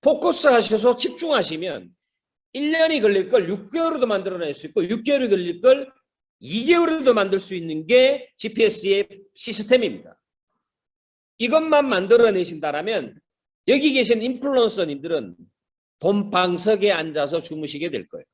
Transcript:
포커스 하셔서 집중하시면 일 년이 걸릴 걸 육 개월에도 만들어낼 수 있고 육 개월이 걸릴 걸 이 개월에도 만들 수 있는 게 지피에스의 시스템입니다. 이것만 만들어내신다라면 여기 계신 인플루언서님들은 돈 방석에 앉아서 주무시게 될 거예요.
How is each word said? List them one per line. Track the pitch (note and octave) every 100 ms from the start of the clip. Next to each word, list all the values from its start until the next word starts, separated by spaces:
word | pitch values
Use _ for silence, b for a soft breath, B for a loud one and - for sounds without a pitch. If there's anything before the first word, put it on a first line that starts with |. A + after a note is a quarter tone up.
포커스 | - D4+ F4 E4 C#4+
하셔서 | A#3+ F#3+ G#3+ A3+ A#3+
집중하시면 | - - E4 C#4 E3+ D#3 F3+ C#3 F2 _ _ _ _ _ _
일 | B3+ D4
년이 | D#4+ D#4+ D4+
걸릴 | G#3+ G3 F#3+
걸 | G#3+ E3+
육 | G3 -
개월에도 | D#4+ E4 D#4 A#3+
만들어낼 | G3+ F#3+ F#3 D#3+
수 | C#3 D#3
있고 | - E3+
육 | A#3
개월이 | A3+ C#4+ B3
걸릴 | G3 F3 E3+
걸 | A3+ C4+ C#4 _ _ _ _ _
이 | B2 F#3+ C4
개월에도 | E4+ E4+ D#4+ C4
만들 | A3+ G3 F#3+
수 | F#3
있는 | F#3 E3 D#3 D#3
게 | B3 C4 C4+ - _
지피에스의 | A3 A3 A3 G#3+ F#3+ G3 G3+ - -
시스템입니다. | - - G#3 G#3+ B3+ G#3+ G#2 - _ _ _ _ _ _ _ _ _ _ _ _ _
이것만 | A#3+ D#4 D#4+ D#4 C#4
만들어내신다라면 | G3+ F#3+ A#3 A#3 F#3+ E3 D#3+ D3+ C#3+ F#3 A3 A#2+ - _ _ _ _ -
여기 | C4 D4
계신 | C4 A#3 A#3
인플루언서님들은 | A#3 B3+ C4+ C4+ A3+ D#3+ E3+ C#3+ D#3 E3 G#2 F2 - _ _ _ _ _
돈 | F3+ G#3 G3+
방석에 | F#3 F3+ F3+ F#3+ G#3+ G3+
앉아서 | F3 D#3+ D3+ C#3+ E3
주무시게 | - D#3 D3+ D3 E3
될 | C#3 E2+
거예요. | E2 -